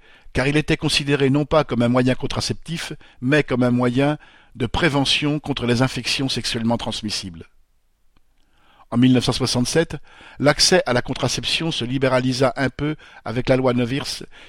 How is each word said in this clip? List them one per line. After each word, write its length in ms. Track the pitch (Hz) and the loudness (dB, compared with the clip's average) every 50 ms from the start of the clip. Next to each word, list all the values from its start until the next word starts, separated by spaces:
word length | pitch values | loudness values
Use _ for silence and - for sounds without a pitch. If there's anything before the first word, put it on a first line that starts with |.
| - - - - _ - - | -12 -20 -20 -20 _ -6 -4
car 120 | - 127 | -2 0
il 120 | 143 143 151 | 2 0 0
était 200 | 147 - 160 - | 2 0 -2 0
considéré 520 | - 151 - - 147 139 143 135 139 135 | 0 0 0 0 0 0 2 2 4 2
non 160 | 135 147 151 | 2 2 2
pas 180 | - 160 156 147 | 2 2 2 2
comme 180 | - 139 117 | 2 0 0
un 80 | 120 120 | 2 2
moyen 260 | 123 127 127 131 127 | 2 2 2 2 0
contraceptif, 800 | - - 123 - 120 - - 123 - - - 165 165 - - 156 - - - _ - | 0 -2 -4 -4 -4 -4 -4 -6 -6 -6 -8 -8 -8 -8 -10 -12 -16 -18 -20 _ -6
mais 220 | - 127 147 151 147 | -2 2 2 2 2
comme 200 | - 135 120 127 | 2 0 2 2
un 80 | 123 | 2
moyen 460 | 120 123 123 123 120 131 139 143 151 147 - - - - _ _ _ | 2 2 2 2 2 2 2 2 0 -4 -8 -18 -20 -20 _ _ _
de 100 | - 131 | -6 -6
prévention 760 | 113 - - 175 160 135 143 135 - - - 151 147 147 151 | -4 -2 0 0 2 2 2 0 2 0 0 0 0 -2 -2
contre 260 | - - 139 - 123 | -4 -6 -6 -4 0
les 160 | 120 120 117 | 0 2 2
infections 480 | 131 127 - 147 117 - - - 139 131 | 2 0 0 -6 -6 -4 -4 -4 -4 -4
sexuellement 480 | - 127 113 - - 117 113 113 117 113 | -4 -4 -6 -6 -6 -2 0 0 -2 -2
transmissibles. 680 | - 117 107 - - 107 95 - - 95 85 82 92 - _ _ _ _ _ _ _ _ _ _ _ _ _ _ _ _ _ _ _ _ _ _ _ _ _ _ - _ - | -2 -6 -8 -6 -6 -6 -6 -6 -8 -10 -14 -16 -20 -20 _ _ _ _ _ _ _ _ _ _ _ _ _ _ _ _ _ _ _ _ _ _ _ _ _ _ -14 _ 2
En 40 | 120 | 4
mille 160 | 123 127 127 | 6 6 6
neuf 100 | 123 117 | 4 4
cent 80 | - | 0
soixante-sept, 640 | 123 - 135 117 - 123 123 - - 160 165 - - 151 - - - - - - - - | 0 0 -2 -2 0 -2 -2 0 0 0 0 0 -4 -12 -14 -18 -20 -20 -20 -20 -8 0
l'accès 460 | - 143 147 - - - 185 180 - | 2 2 2 4 2 4 4 4 4
à 60 | - | 2
la 100 | 123 123 | 0 0
contraception 680 | - - 127 - - 123 - - 123 - - - 160 165 | 0 -2 -6 -4 -2 -2 -2 -4 -4 -2 -2 -2 -2 -2
se 140 | 151 - 120 | -4 -4 -4
libéralisa 640 | 117 127 139 131 131 131 127 123 127 127 120 135 127 - 131 | -4 -2 0 0 2 2 2 2 0 0 2 2 0 2 0
un 120 | 139 123 | -4 -4
peu 280 | - - 143 151 156 - - - - - _ | -2 -4 -4 -4 -4 -6 -12 -20 -20 -14 _
avec 240 | - 110 127 113 - | -6 -6 -4 0 2
la 80 | 131 | 2
loi 180 | 127 131 131 123 | 4 4 2 2
Neuwirth, 520 | 123 123 113 131 143 131 - - - - - - - - | 2 0 0 -2 -4 -6 -6 -10 -10 -12 -16 -18 -20 -20